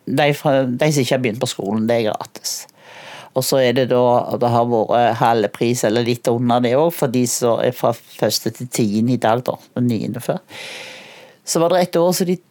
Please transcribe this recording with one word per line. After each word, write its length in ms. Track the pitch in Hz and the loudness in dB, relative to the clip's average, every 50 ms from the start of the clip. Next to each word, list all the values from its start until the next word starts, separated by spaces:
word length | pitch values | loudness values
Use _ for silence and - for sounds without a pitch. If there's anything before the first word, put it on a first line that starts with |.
de 280 | _ - - 135 151 147 147 | _ -4 0 2 2 2 0
fra, 220 | - - 156 135 135 135 | 0 0 0 2 2 2
de 260 | 127 123 123 151 151 | 0 0 0 0 2
som 140 | 151 143 131 | 2 2 2
ikke 100 | 123 143 | 2 0
har 80 | 131 127 | 0 0
begynt 180 | 120 101 123 | -2 -2 -2
på 80 | 131 120 | -4 -4
skolen, 360 | - - - 98 104 110 110 | -4 -6 -6 -4 -2 -2 0
det 140 | 110 120 117 | 0 0 0
er 80 | 113 107 | 0 -2
gratis. 440 | - - - - _ - - - - - - - _ _ - - - - - - - - - - | -4 -4 -8 -10 _ -12 -10 -10 -10 -10 -12 -18 _ _ -20 -20 -20 -20 -20 -20 -18 -20 -20 -4
Og 140 | _ 127 127 | _ -2 -2
så 140 | - - 135 131 | 0 2 2 2
er 140 | 123 120 135 | 4 2 2
det 80 | 131 113 | 2 2
da, 120 | 127 123 123 123 120 120 - | 2 2 4 4 4 2 2
og 140 | - - 110 120 | -2 -2 -2 0
det 80 | 120 | 2
har 160 | 117 120 120 120 | 2 2 2 2
vært 460 | 120 113 104 - - 120 120 113 117 | 2 0 0 2 2 2 4 2 2
halv 320 | 117 139 113 117 113 104 107 | 2 2 2 4 2 2 0
pris 360 | - - - 117 120 120 - | -2 -2 0 0 0 0 0
eller 180 | 113 104 117 120 | 0 0 2 0
litt 220 | 117 123 120 _ 131 | 0 -2 -2 _ 0
under 320 | 117 120 123 120 120 123 | 0 0 2 2 2 2
det 140 | 123 120 120 | 2 2 2
også, 220 | 135 156 170 165 - | 2 2 0 0 -2
for 160 | - 135 113 | -4 -2 0
de 80 | 127 123 | 0 0
som 360 | 120 - - 123 120 113 - - | 0 -2 0 0 0 2 2 0
er 100 | 123 117 | -2 -2
fra 220 | - - 117 117 | 0 0 -2 -2
første 560 | - - - - - - 110 110 - - 123 | -2 -8 -20 -6 -2 -2 -2 -2 -2 -4 -6
til 180 | 120 - 127 123 | -8 -8 -12 -8
tiende 460 | - - 123 104 101 110 113 123 127 | -2 0 0 0 2 0 2 2 0
i 80 | 120 - | 2 2
dag 220 | 110 113 123 123 | 2 0 2 0
da, 80 | - - - - _ _ | -4 -6 -6 -10 _ _
den 120 | 127 123 120 | -2 0 0
niende 320 | 117 104 113 - - 120 | 0 -2 -4 -6 -8 -8
før. 220 | - - 143 - _ _ - - - - - - - - - - - - - - - - - _ | -6 -6 -6 -6 _ _ -18 -16 -16 -14 -14 -14 -16 -16 -18 -20 -20 -20 -20 -20 -20 -20 -20 _
Så 180 | _ - - 175 | _ -4 -2 0
var 140 | 165 170 180 | 2 2 2
det 80 | 180 180 | 2 2
et 140 | 175 - 170 | 2 2 2
år 140 | 170 180 180 | 2 2 2
så 120 | - 190 | 0 0
de 100 | 175 185 175 _ _ | -2 -2 -4 _ _